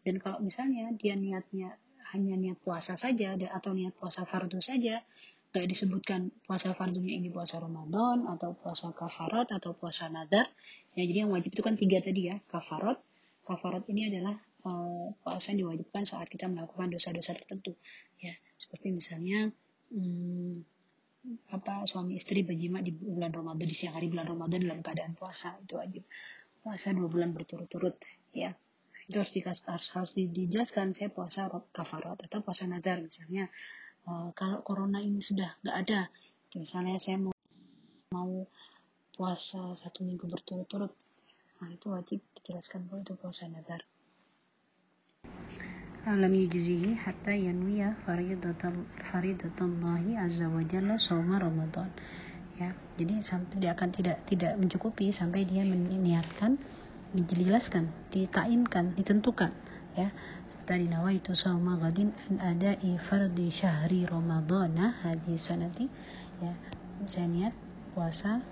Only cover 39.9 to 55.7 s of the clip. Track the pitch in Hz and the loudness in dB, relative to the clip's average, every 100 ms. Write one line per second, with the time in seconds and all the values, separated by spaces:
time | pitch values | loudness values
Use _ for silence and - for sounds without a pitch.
39.9 | - 185 180 175 175 - 185 185 196 196 | -8 -6 -4 -6 -8 -6 -8 -6 -6 -6
40.9 | - _ _ _ _ _ _ 170 175 208 | -8 _ _ _ _ _ _ -14 -10 -6
41.9 | 185 175 202 _ - - 175 - 190 180 | -6 -4 -6 _ -20 -12 -10 -10 -10 -8
42.9 | 196 196 185 180 - 165 165 160 170 - | -10 -10 -10 -8 -8 -8 -12 -10 -12 -12
43.9 | _ _ _ _ _ _ _ _ _ _ | _ _ _ _ _ _ _ _ _ _
44.9 | _ _ _ - - - 180 180 - - | _ _ _ -16 -14 -12 -10 -10 -12 -12
45.9 | - 220 202 190 190 180 175 170 175 190 | -6 2 6 8 8 6 4 4 4 2
46.9 | 226 202 - 208 202 180 180 190 208 202 | 0 -2 -4 0 2 2 2 2 2 2
47.9 | 214 - 175 180 190 175 165 180 175 - | 0 -2 0 0 -2 -2 -2 -2 -2 -6
48.9 | - - 185 185 185 170 - 180 175 170 | -10 -4 0 0 -2 -4 0 0 2 2
49.9 | 170 180 226 175 170 165 160 165 185 196 | 2 2 2 2 2 2 2 2 2 4
50.9 | 220 - 170 170 196 175 160 160 165 185 | 4 4 4 4 4 4 2 0 -2 -6
51.9 | - - - - - - - 180 185 - | -8 -12 -12 -12 -12 -14 -4 -4 -4 -10
52.9 | - 165 214 202 180 180 196 185 175 180 | -2 0 2 0 0 0 0 2 2 0
53.9 | 180 180 - - 190 170 202 185 180 226 | 2 2 0 2 2 4 4 4 4 -2
54.9 | - 196 202 170 190 185 190 196 | 2 2 2 2 2 2 4 4